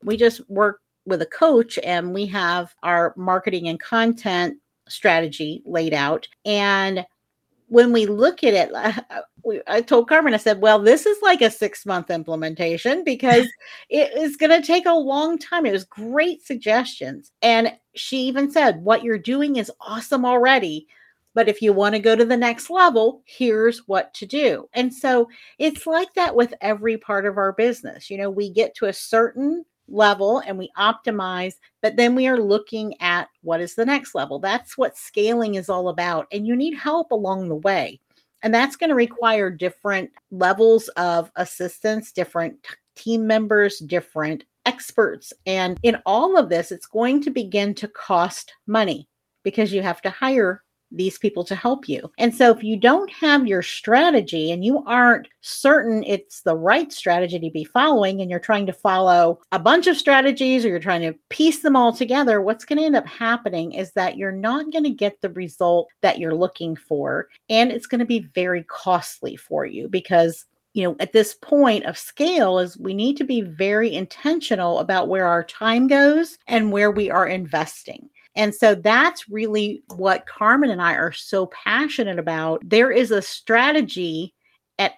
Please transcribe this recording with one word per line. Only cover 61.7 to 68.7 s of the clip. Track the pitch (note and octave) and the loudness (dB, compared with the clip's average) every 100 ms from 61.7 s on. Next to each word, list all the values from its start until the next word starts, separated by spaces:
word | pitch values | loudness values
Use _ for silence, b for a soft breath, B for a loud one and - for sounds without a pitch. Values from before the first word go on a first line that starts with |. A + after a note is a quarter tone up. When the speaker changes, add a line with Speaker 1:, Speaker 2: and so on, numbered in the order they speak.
| C4+ | 4
Speaker 1:
all | A#3 | 4
together, | A#3 A#3+ C4 C4 G#3 | 2 -2 0 2 2
what's | G3 A3+ - | 0 -4 -4
gonna | D4+ | -2
end | D#4 C4 | 2 0
up | - | 0
happening | - A3+ A#3 F#3+ F3 E3 | -6 -4 -2 -4 -6 -8
is | - F#3 | -8 -8
that | - F#3 - | -2 -4 -4
you're | G3 | -8
not | F#3+ G#3+ C#4 D4+ | -6 -4 -4 -4
gonna | D#4+ D4 | -2 -2
get | G3+ G3+ G3+ | -2 -4 -4
the | F#3+ | -10
result | F3 F3 - F3 F3 E3 _ | -8 -12 -2 2 2 0 _
that | F#3+ - | -2 0
you're | E3 D#3+ | -2 -2
looking | F3+ - E3 D#3+ | -2 -4 -10 -10
for. | _ D3 C#3 C#3+ - b _ | _ -6 -4 -6 -8 b _
And | A3 B3 | 2 2
it's | A#3 - | 0 -6
gonna | A#3+ A#3 | -4 -2
be | A#3 D#3+ | -2 -4
very | - F3+ F3 | -4 -2 -2
costly | E3 | -6